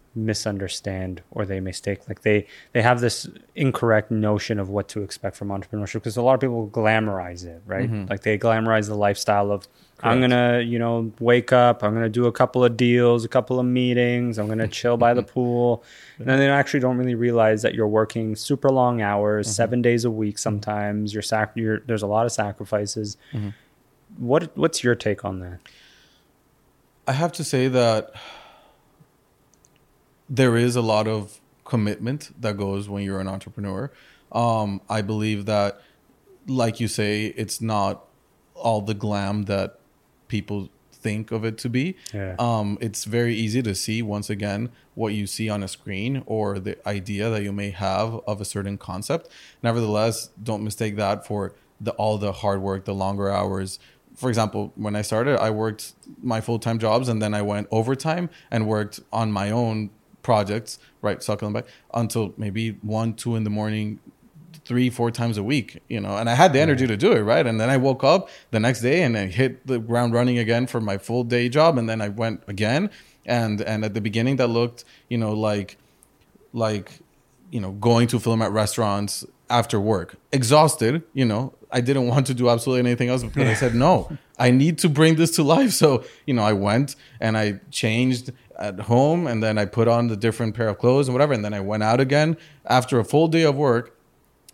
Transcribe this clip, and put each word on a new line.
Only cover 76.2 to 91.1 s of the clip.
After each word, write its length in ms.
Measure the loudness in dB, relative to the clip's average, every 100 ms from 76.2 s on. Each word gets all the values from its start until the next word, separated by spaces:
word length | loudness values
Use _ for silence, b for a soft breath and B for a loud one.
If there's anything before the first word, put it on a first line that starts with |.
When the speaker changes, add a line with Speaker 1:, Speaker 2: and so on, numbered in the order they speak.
| _ _ _
Speaker 2:
like, 480 | -4 -2 -2 -6 -18 _ _ _ _ -10
you 80 | -8
know, 120 | -6
going 360 | 0 4 4 4
to 100 | 2
film 240 | 0 0
at 80 | 0
restaurants 720 | 0 0 0 0 0 -4 -8 -12 _ -2
after 300 | 0 2 0
work, 380 | 0 0 -2 -14 _
exhausted, 720 | 0 4 6 6 4 0 0 -4
you 120 | -2
know, 280 | 0 0 -4 -10 -4
I 100 | -2
didn't 260 | 2 2 2
want 180 | 2 2
to 60 |
do 140 | 2 2
absolutely 400 | 2 2 2 2
anything 200 | 2 0
else, 140 | -2
but 220 | -2 0 2
I 80 |
said, 200 | 2 2
"No, 420 | 4 4 4 0 -10 _
Speaker 1:
<laughs> 120 | 0
Speaker 2:
I 120 | 4
need 260 | 6 4 4
to 100 | 2
bring 280 | 6 6 6
this 160 | 4
to 100 | 4
life." 300 | 4 6 4
So, 320 | 4 4 4 B B
you 80 | B
know, 80 | 2
I 100 | 2
went 420 | 2 2 2 0 -6 B B
and 160 | 0 2
I 240 | 0 -2 -8
changed 600 | -2 0 2 2 0 -6 -16 b -10
at 220 | -8 -4
home 460 | 2 4 4 2 0
and 160 | 0
then 160 | 0 0
I 60 | 0
put 220 | 2 4
on 180 | 4 2
the 100 | 0
different 380 | -2 0 -2
pair 140 | -2 -2
of 100 | 2
clothes 300 | 2 4
and 60 | 2